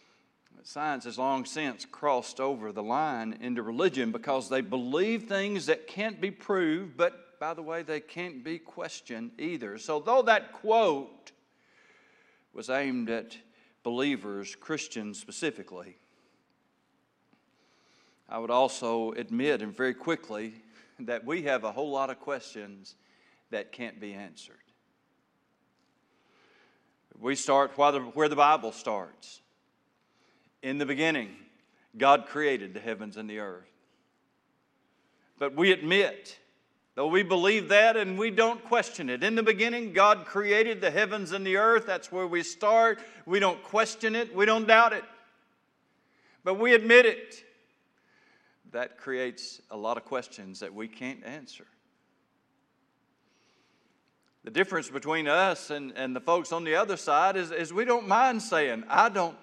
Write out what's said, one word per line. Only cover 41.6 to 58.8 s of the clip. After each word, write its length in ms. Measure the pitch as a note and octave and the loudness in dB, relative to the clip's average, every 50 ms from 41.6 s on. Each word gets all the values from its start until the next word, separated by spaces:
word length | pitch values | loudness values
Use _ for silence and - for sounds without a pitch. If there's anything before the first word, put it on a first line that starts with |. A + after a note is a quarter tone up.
| G#3+ A3+ A#3 A3 A3 | 4 6 4 4 2
That's 260 | G#3+ F#3 F3+ - - | 0 -4 -6 -6 -6
where 160 | - F#3 F#3 | -6 -4 -4
we 160 | F3 E3+ F3 E3 | -2 -2 -2 -2
start. 580 | - - - - G#3 A3 A3+ A3+ A3+ G#3+ A3 - - - - - | -4 -6 -2 2 4 6 6 6 6 4 0 -6 -18 -20 -16 -6
We 140 | D#3+ F3+ G3+ | 0 0 2
don't 220 | G3 F#3+ F3 - - | 2 2 0 -2 -6
question 520 | - - G#3+ A3+ G#3+ - - - A3 A3 | -4 0 0 0 0 -2 -4 -2 -2 -2
it. 200 | A#3 A#3+ F3+ E3 | -2 -4 -4 0
We 120 | F#3 G3+ | 2 4
don't 200 | G#3+ A3 A3+ A3 | 4 4 4 6
doubt 260 | G#3 A3 A3 A#3 A3+ G#3+ | 6 8 8 8 6 4
it. 120 | F#3+ - - - - _ _ _ _ _ _ _ _ _ _ _ _ _ _ _ _ _ _ _ _ _ _ _ _ - | -2 -8 -12 -18 -20 _ _ _ _ _ _ _ _ _ _ _ _ _ _ _ _ _ _ _ _ _ _ _ _ -4
But 100 | F3+ F#3+ | -2 0
we 200 | G3+ A3+ B3 B3 | 2 4 6 6
admit 320 | A3+ G#3+ A3+ A#3 B3 B3 | 6 8 10 10 10 10
it. 380 | A3+ F#3+ - - - - - - _ _ _ _ _ _ _ _ _ _ _ _ _ _ _ _ _ _ _ _ _ _ _ _ - | 8 4 -2 -8 -18 -20 -20 -20 _ _ _ _ _ _ _ _ _ _ _ _ _ _ _ _ _ _ _ _ _ _ _ _ -10
That 280 | - A#2+ B2 - - - | -6 -6 -6 -6 -8 -14
creates 600 | - C#3 C3 B2+ B2+ B2+ A#2+ - - - - - - - | -10 -6 -4 -4 -4 -4 -6 -10 -14 -14 -14 -18 -18 -16
a 60 | - | -12
lot 200 | G#2+ G#2 A2 A#2+ | -8 -4 -4 -4
of 80 | A#2 A#2 | -4 -6
questions 540 | - C#3 B2+ A#2+ - - - G2+ F#2+ F#2+ F#2 | -6 -6 -6 -6 -8 -14 -18 -16 -16 -14 -12
that 120 | G#2+ E2+ F#2+ | -12 -12 -12
we 160 | G#2 A2+ A2+ | -12 -12 -12
can't 340 | A2 - B2+ B2+ C3+ - - | -12 -12 -12 -12 -12 -12 -16
answer. 420 | A2+ C3 D#3 C3 B2 - - - _ _ _ _ _ _ _ _ _ _ _ _ _ _ _ _ _ _ _ _ _ _ _ _ _ _ _ _ _ _ _ _ _ _ _ _ _ _ _ _ _ _ _ _ _ _ _ _ _ _ _ _ _ _ _ - | -16 -16 -16 -18 -20 -20 -20 -20 _ _ _ _ _ _ _ _ _ _ _ _ _ _ _ _ _ _ _ _ _ _ _ _ _ _ _ _ _ _ _ _ _ _ _ _ _ _ _ _ _ _ _ _ _ _ _ _ _ _ _ _ _ _ _ -14
The 60 | A#2 | -6
difference 380 | A2 D3+ G3 F#3+ F#3+ E3+ C#3+ - | 0 0 0 0 0 -4 -4 -4
between 400 | C3 C#3 C3 C#3+ D#3+ D#3+ D#3 D3 | -8 -8 -4 -4 -2 -2 0 2
us 420 | D3 E3+ F#3+ F#3+ E3+ - - - | 4 4 4 2 2 -2 -6 -10
and, 220 | D3 D3 C#3+ C3 - | -8 -8 -8 -10 -8
and 220 | - C3 B2+ B2+ | -6 -6 -4 -6
the 40 | B2+ | -4
folks 320 | A#2 - E3+ F3 E3 - E3 | 0 2 2 2 2 -2 -4
on 120 | E3+ E3+ | -4 -2
the 120 | D#3+ D#3 | 0 2
other 200 | F3 A3 G3+ F#3+ | 2 2 0 -2
side 400 | - - - D3 D3 E3+ F#3+ G3 | -4 -2 2 4 4 4 4 2
is, 140 | F#3+ F3+ D#3 | 0 -4 -4
is 220 | E3 D#3 E3+ D3+ E3+ | -4 -6 -6 -4 -2
we 120 | G3 A#3+ | -2 2
don't 240 | B3 A#3+ A#3 A3 G3 | 2 2 2 2 2
mind 340 | F#3+ A3+ C4 C4 B3 A3 G#3+ | 4 4 6 4 2 0 -2
saying, 420 | - F#3 D#3+ D3+ C3 A#2 A2+ | 0 2 2 2 2 0 -4